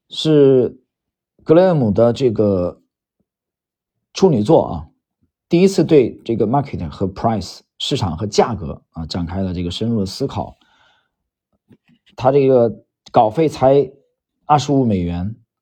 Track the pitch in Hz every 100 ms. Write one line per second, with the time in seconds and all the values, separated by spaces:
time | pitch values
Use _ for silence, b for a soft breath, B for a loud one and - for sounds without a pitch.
0 | _ - 156 151 135 127 117 - _ _
1 | _ _ _ _ - 160 185 160 113 98
2 | 117 107 127 107 104 95 87 - _ _
3 | _ _ _ _ _ _ _ _ _ _
4 | _ - 190 120 107 156 71 82 - _
5 | _ _ _ _ _ 170 190 - - 151
6 | 110 - - 110 104 139 139 85 82 -
7 | 95 95 117 110 87 - _ - - 139
8 | 92 78 104 - - 110 69 - _ 82
9 | 80 95 85 92 95 90 87 - 117 113
10 | 95 - 139 98 67 - _ _ _ _
11 | _ _ _ _ _ _ _ _ _ _
12 | _ - 131 143 135 127 117 - _ _
13 | _ 123 110 131 156 - 131 139 131 -
14 | _ _ _ _ - 147 135 139 120 98
15 | 87 87 95 117 _ _